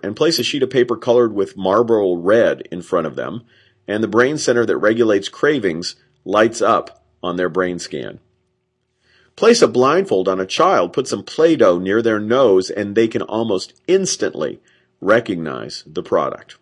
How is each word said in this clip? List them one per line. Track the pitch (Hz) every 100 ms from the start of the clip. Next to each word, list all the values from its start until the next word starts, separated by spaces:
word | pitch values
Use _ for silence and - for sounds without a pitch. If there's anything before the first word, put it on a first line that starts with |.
and | 101 110
place | 156 139
a |
sheet | 117 147
of | 127
paper | 131 120 113
colored | - 123 117
with | 101 95 95
Marlboro | 95 104 117 110 95
Red | 90 87 113 92 67 -
in | 87
front | - 90 80
of | 65
them, | 64 110 - _ _ _ -
and | 104
the | 110
brain | 110 127 151
center | - 120 107
that | 71
regulates | 104 117 113 101 98
cravings | - 143 147 98 80 87 - _ _
lights | - 104 113 113
up | 107 98 - - _ _
on | 90 90
their | 90
brain | 85 90 87
scan. | - 73 55 - _ _ _ _ _ _ _ _ _ _ _ -
Place | 220 233
a | 117
blindfold | 120 131 170 196 95 90
on | 95
a | 92
child, | - 175 156 87
put | - 131
some | 104
Play-Doh | - - 165 156 104 87
near | 92 110
their | 113 107
nose, | 107 127 123 92 92
and | 104 101
they | 104 113
can | 117
almost | - 110 113 95 - _ -
instantly | 190 185 - 98 - 76 - _ _ _ _
recognize | 92 113 117 87 78 62 57 - -
the | 82
product. | - 92 67 - - -